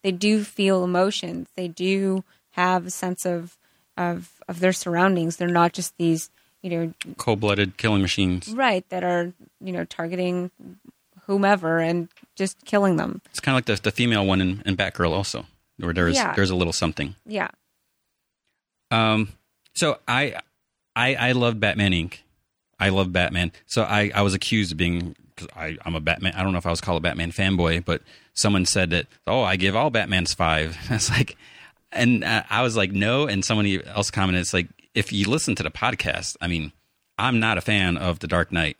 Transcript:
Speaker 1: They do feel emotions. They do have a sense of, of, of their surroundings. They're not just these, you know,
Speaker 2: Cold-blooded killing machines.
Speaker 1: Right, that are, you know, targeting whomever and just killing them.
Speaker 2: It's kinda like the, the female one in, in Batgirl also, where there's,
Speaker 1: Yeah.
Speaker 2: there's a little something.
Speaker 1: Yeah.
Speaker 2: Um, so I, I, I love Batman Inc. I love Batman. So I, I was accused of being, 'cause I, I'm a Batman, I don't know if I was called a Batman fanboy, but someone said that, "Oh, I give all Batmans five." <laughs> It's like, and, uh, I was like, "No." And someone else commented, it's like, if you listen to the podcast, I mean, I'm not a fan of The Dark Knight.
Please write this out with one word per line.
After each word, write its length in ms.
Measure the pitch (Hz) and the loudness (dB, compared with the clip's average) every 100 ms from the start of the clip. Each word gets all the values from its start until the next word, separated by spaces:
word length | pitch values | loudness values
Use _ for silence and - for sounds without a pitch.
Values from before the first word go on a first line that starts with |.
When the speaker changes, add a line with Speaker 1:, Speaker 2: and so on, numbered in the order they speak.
Speaker 1:
They 80 | 196 | -2
do 300 | 180 208 214 | 0 2 2
feel 380 | 202 - 196 190 | 0 0 2 4
emotions. 640 | 180 175 190 202 175 170 170 - | 2 2 2 0 -8 -8 -10 -8
They 120 | 180 | -8
do 560 | 170 185 196 196 190 - _ _ | -2 0 2 2 0 -4 _ _
have 340 | - 180 185 180 | -2 2 2 -2
a 40 | |
sense 340 | - 185 180 | -6 -4 -4
of, 320 | 185 175 175 _ _ _ _ - | -4 -4 -6 _ _ _ _ -4
of, 440 | 175 175 175 _ - | -4 -4 -10 _ -12
of 100 | 170 | 0
their 120 | 185 | 0
surroundings. 640 | 185 180 170 190 180 165 - | 0 0 4 4 4 0 -2
They're 120 | 175 | 0
not 240 | 175 170 | 4 2
just 240 | - 170 - | 0 -10 -2
these, 320 | 170 160 - _ _ _ | 0 0 -2 _ _ _
you 80 | 185 | -6
know, 240 | 170 165 - - - | -4 -4 -8 -16 -4
Speaker 2:
Cold-blooded 600 | - 104 107 101 98 - | -2 2 2 2 0 0
killing 260 | 113 104 | 2 2
machines. 460 | 95 - 92 90 139 | 2 2 2 0 -4
Speaker 1:
Right, 400 | 226 262 185 - | 0 0 0 -2
that 120 | 185 | -4
are, 300 | 180 175 175 - - _ | 0 0 -2 -10 -20 _
you 120 | 190 | -8
know, 120 | 175 | -6
targeting 680 | 165 - 165 180 180 180 180 _ 185 180 - _ _ - - | -8 -6 -6 -2 -2 -2 -4 _ -20 -20 -20 _ _ -20 -2
whomever 520 | 196 196 202 165 165 | 2 4 4 2 2
and 300 | 165 175 170 _ _ - | 2 -2 -4 _ _ -6
just 280 | 190 - | -6 -6
killing 320 | - 208 196 160 | -2 2 4 2
them. 260 | - - - | -2 -8 -12
Speaker 2:
It's 100 | - | -6
kinda 160 | - 131 | 0 0
like 80 | |
the, 100 | 120 101 | 2 0
the 80 | 107 | 0
female 340 | - 120 110 98 | 0 2 2 4
one 140 | 95 | 2
in, 220 | 92 98 - | 2 -2 -4
in 100 | 92 | -2
Batgirl 340 | 95 - 85 | -2 0 0
also, 340 | 85 101 57 - _ _ - | 0 -2 -8 -12 _ _ -6
where 140 | 87 | -2
there's, 220 | 85 87 254 | 2 4 4
Speaker 1:
Yeah. 180 | 87 | 2
Speaker 2:
there's 160 | 80 95 | 2 2
a 60 | 90 | 2
little 160 | 85 | 0
something. 420 | - 82 - 78 98 - | 0 -2 -2 -6 -8 -8
Speaker 1:
Yeah. 220 | 214 151 _ _ _ _ _ _ _ _ _ _ _ _ _ _ | -6 -6 _ _ _ _ _ _ _ _ _ _ _ _ _ _
Speaker 2:
Um, 400 | 113 110 110 107 - _ _ _ | 0 2 2 -2 -8 _ _ _
so 240 | - 160 - - | -2 0 0 -2
I, 320 | 123 139 87 - _ _ _ _ | -2 -2 -6 -14 _ _ _ _
I, 200 | 113 123 | 0 0
I 180 | 127 123 | 2 2
love 260 | 127 120 110 | 2 2 2
Batman 320 | 104 92 98 | 0 2 2
Inc. 260 | 87 82 - _ _ _ _ _ - | 2 -2 -10 _ _ _ _ _ -2
I 120 | 98 | 0
love 220 | 95 92 | 2 2
Batman. 400 | 90 90 87 87 - _ | 0 0 0 -4 -6 _
So 160 | - | -2
I, 280 | 107 104 104 | 0 0 0
I 80 | 101 | 2
was 120 | 101 | 2
accused 380 | 95 - 110 92 | 0 0 0 0
of 60 | 78 | 0
being, 380 | 87 87 87 - _ - | 0 0 -4 -10 _ -20
'cause 120 | - - | -18 -12
I, 220 | 80 78 | -10 -10
I'm 100 | 85 | -6
a 60 | 82 | -4
Batman, 340 | 78 80 92 | -2 -2 -2
I 80 | 95 | -2
don't 100 | 95 | -2
know 60 | 90 | 0
if 80 | 85 | -2
I 40 | |
was 100 | 85 | -2
called 180 | - 82 | 0 0
a 20 | |
Batman 320 | 85 82 85 | 0 -2 -6
fanboy, 520 | - 95 92 85 82 | -2 0 2 2 0
but 180 | 85 82 - - _ | -2 -6 -6 -20 _
someone 320 | - 107 98 90 | -2 2 2 2
said 240 | 101 90 | 0 0
that, 160 | 85 71 _ - | -2 -4 _ -2
"Oh, 160 | 120 | 0
I 140 | 101 95 | 2 2
give 180 | 95 104 | 2 2
all 140 | 147 | 0
Batmans 440 | 113 95 92 85 | 0 0 0 0
five." 420 | - 82 78 78 85 | 0 2 2 -2 -6
<laughs> 80 | - | -4
It's 180 | 110 - | -2 2
like, 260 | - - - - - - _ _ | 2 0 -4 -20 -20 -20 _ _
and, 320 | - 120 117 | 0 2 2
uh, 180 | 85 110 - | 2 -2 0
I 120 | 107 | 0
was 140 | 127 110 | 0 0
like, 160 | 95 | 0
"No." 340 | 98 104 131 147 | 0 0 0 0
And 180 | 101 | -2
someone 220 | - 107 104 95 - | 0 2 2 0 -4
else 240 | 104 101 | -4 -2
commented, 300 | - 95 90 | 0 2 2
it's 120 | 87 | 0
like, 160 | 92 85 _ _ | -2 -4 _ _
if 180 | - - | -4 -2
you 160 | 104 98 | -2 0
listen 260 | 151 - 107 | 0 0 -2
to 60 | |
the 80 | 78 | -4
podcast, 640 | - 117 113 - - - - | -2 -2 -2 -4 -4 -6 -6
I 80 | 90 | -4
mean, 240 | 85 76 _ _ _ _ - | -2 -4 _ _ _ _ -4
I'm 220 | 120 120 | 0 2
not 180 | 110 92 | 2 0
a 20 | |
fan 360 | - 104 92 85 | 0 0 2 0
of 220 | 90 85 | -2 -4
The 80 | 82 | 0
Dark 260 | 87 82 | 0 0
Knight. 240 | 85 78 | 0 -2